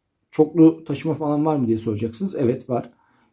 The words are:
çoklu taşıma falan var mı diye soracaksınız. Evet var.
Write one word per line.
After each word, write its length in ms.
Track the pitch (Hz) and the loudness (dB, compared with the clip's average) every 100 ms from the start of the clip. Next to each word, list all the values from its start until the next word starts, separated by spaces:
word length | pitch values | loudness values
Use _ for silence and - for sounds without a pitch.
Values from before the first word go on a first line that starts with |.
| _ _ _ | _ _ _
çoklu 520 | - 151 170 160 160 | 0 2 6 6 4
taşıma 320 | - 139 160 151 | -4 -6 -4 -4
falan 300 | 151 147 156 | -2 0 0
var 100 | 147 | 0
mı 120 | 117 | 0
diye 100 | 113 | -2
soracaksınız. 580 | 110 104 113 - 190 - | -2 -4 -6 -6 -8 -2
Evet 340 | 117 135 - | -2 -2 -4
var. 220 | 123 - _ _ _ _ | -6 -6 _ _ _ _